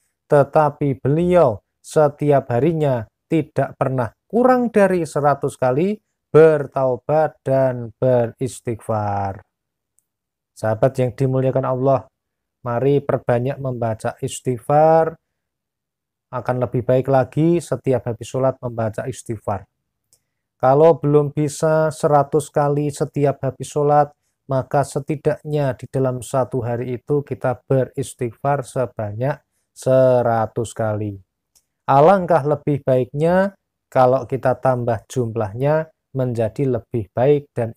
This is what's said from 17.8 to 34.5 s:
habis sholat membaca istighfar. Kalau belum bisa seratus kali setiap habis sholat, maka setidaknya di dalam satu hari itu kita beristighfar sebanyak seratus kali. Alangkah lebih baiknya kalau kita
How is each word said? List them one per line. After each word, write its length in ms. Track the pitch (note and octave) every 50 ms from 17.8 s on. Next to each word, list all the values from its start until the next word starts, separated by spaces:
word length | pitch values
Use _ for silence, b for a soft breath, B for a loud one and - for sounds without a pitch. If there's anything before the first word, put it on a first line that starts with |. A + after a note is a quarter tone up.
| - C3+ B2+ A#2 -
habis 240 | B2 A2+ - A#2 -
sholat 240 | - C3 C3 C3 C3 -
membaca 400 | - B2 A#2 A2+ A2+ A2 G#2+ - A#2+ C3
istighfar. 560 | A#2+ - - - A2+ G#2 - - G2+ F#2 F#2+ _ _ _ _ _ _ _ _ _ _ _ _ _ _ _ _ _ _ _
Kalau 320 | - C3 C3+ C#3+ D#3+ E3 D#3+
belum 400 | - - D3 D3 D3 D3 C#3+ -
bisa 560 | D3+ D3+ C#3 D3 - D#3+ D#3+ D#3 D#3 D#3 D#3
seratus 640 | D3+ - - D3+ D3 C#3+ C#3 C#3+ - D#3 C#3+ - _
kali 400 | D#3 C#3+ C#3+ C#3+ D3 D3 D3 C#3
setiap 480 | - D#3 C#3 - D3 C#3+ C#3 C3+ -
habis 240 | - C3 - - C3+
sholat, 480 | - - D3+ D3 D3 D3 D3 D3 D3 - _ _ _ _ _ _
maka 400 | - C3+ C3 B2 - - D3 C3+
setidaknya 880 | - - D3 C3+ - D#3+ C#3 - D#3 C#3+ - _ D3+ D3 D3 C#3+ C3+
di 160 | A#2 - - -
dalam 320 | - C3+ C3 B2+ B2+ B2+
satu 400 | A#2 - - C3+ B2 - - C3
hari 400 | A2+ A#2+ A#2+ A#2 B2 B2+ B2 A2+
itu 240 | - - D3 D3 C#3+
kita 400 | - B2+ - - C3 B2 - _
beristighfar 960 | _ C#3 C3 B2 B2+ - - B2 - - _ B2+ A#2 A2+ _ - C#3 C#3+ C#3
sebanyak 800 | C3 - - C#3 B2 A2+ - - G#2+ G#2 G#2 A2 B2+ C#3 D3 - _ _ _ _ _ _
seratus 1040 | _ - - C3+ C3 C3 C3 C3 B2+ B2 A#2+ B2 A#2 A2+ A2 G#2+ - - A#2 - -
kali. 400 | - A2+ A2 G#2+ G#2 G#2 G#2 G2 G2 _ _ _ _ _ _ _ _ _ _ _ _ _ -
Alangkah 560 | C#3 C#3 D3 E3+ G3+ G3 F3+ E3 F3 D3+ C3
lebih 400 | D3+ D3+ - - D3+ D3 C3+ -
baiknya 720 | - C3 B2+ B2 - - C#3+ D#3 E3 F3+ F#3 F#3+ G3+ G3 _ _ _ _ _ _ _
kalau 400 | - C3 B2+ B2+ B2 - - -
kita 320 | C#3 A#2+ - C3